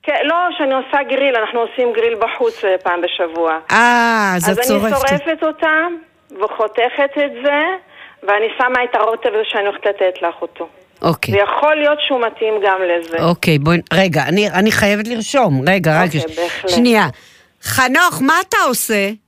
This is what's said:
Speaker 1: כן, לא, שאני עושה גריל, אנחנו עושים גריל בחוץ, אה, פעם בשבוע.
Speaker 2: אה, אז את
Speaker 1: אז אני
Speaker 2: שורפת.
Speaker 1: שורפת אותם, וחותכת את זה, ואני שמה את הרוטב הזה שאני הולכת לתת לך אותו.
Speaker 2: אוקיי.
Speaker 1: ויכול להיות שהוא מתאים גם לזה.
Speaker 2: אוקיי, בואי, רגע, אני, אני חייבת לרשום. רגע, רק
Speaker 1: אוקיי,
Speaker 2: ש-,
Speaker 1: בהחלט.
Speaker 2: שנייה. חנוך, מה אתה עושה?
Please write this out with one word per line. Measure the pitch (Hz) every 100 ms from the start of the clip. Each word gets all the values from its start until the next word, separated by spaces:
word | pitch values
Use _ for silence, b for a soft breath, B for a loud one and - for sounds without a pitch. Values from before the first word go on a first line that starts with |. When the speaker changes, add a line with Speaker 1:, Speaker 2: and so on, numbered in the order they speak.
Speaker 1:
כן, | - 277
לא, | 285 339 359 -
שאני | 285
עושה | 269 262 285 254
גריל, | 269 277 240
אנחנו | 214 240
עושים | 226 - 247
גריל | 226 233
בחוץ, | 226 226 - 233 226
אה, | 202 185
פעם | 185 175
בשבוע. | 170 - 170 165 165 160 -
Speaker 2:
אה, | 196 240 240 233 226 202 180
אז |
את | 170
Speaker 1:
אז | 196
אני | 247
Speaker 2:
שורפת. | 202 - 277 269
Speaker 1:
שורפת | 285 320 320
אותם, | 311 311 330 311 339 339 - _ _ -
וחותכת | 214 - 214 240 240 - 277 294
את | 285 240
זה, | 277 285 320 381 B B B B
ואני | 196 208 220 -
שמה | 247 254
את | 247
הרוטב | 233 226 226 254
הזה | 208
שאני | 214 226 202
הולכת | 196 214
לתת | 196 185 180
לך | 170 165
אותו. | 170 - 165 - _ _
Speaker 2:
אוקיי. | - 160 -
Speaker 1:
ויכול | 196 202 - 294
להיות | 311 294 294 -
שהוא | 262
מתאים | 226 220 220 214
גם | 196 190
לזה. | 185 170 165 165
Speaker 2:
אוקיי, | 165 175 - 151
בואי, | 147 170 -
רגע, | 165 185 156 135
אני, | 185 208
אני | 175 214
חייבת | - 208 208 214
לרשום. | 240 214 277 220 135 135
רגע, | 196 165 156
רק | 180
Speaker 1:
אוקיי, | 151
Speaker 2:
ש-, | 160 165
Speaker 1:
בהחלט. | 170 - 190
Speaker 2:
שנייה. | 180 247 220 170 b b b b b
חנוך, | - - 262 277 359 -
מה | 269 330 370
אתה | 453 330
עושה? | 247 - 214 196 214